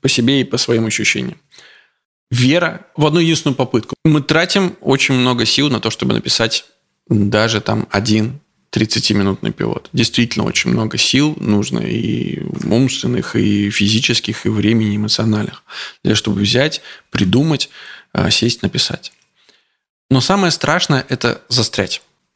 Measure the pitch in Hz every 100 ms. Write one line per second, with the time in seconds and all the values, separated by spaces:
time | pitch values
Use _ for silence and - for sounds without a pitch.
0 | 139 - 120 139 131 131 - 117 113 -
1 | 107 - 64 - _ - - - _ _
2 | _ _ _ 120 127 160 170 - - -
3 | 147 160 165 160 - 131 127 117 - -
4 | 160 151 139 156 175 202 185 - - 135
5 | - 131 123 123 117 - 143 120 110 -
6 | 95 107 - - 113 - - _ _ _
7 | _ 117 101 107 113 110 - 110 - 101
8 | 113 110 110 131 _ _ _ - 107 -
9 | - 104 98 95 107 - - - - -
10 | 117 - 117 - 110 - 120 120 113 -
11 | - 131 151 151 - 104 101 - - 110
12 | 113 - - - - - - 110 131 -
13 | - 123 - 113 104 104 101 107 101 107
14 | - 117 - 107 - 107 104 117 110 104
15 | 107 - 113 107 107 - _ - - -
16 | - 110 - 98 101 120 147 - - -
17 | _ - 92 87 160 - - - - -
18 | - - 87 - 117 - 104 - - 113
19 | - _ _ _ _ _ _ _ _ _
20 | _ 135 127 196 180 147 139 165 - 139
21 | - 127 123 - _ - 110 - 92 -
22 | _ _ _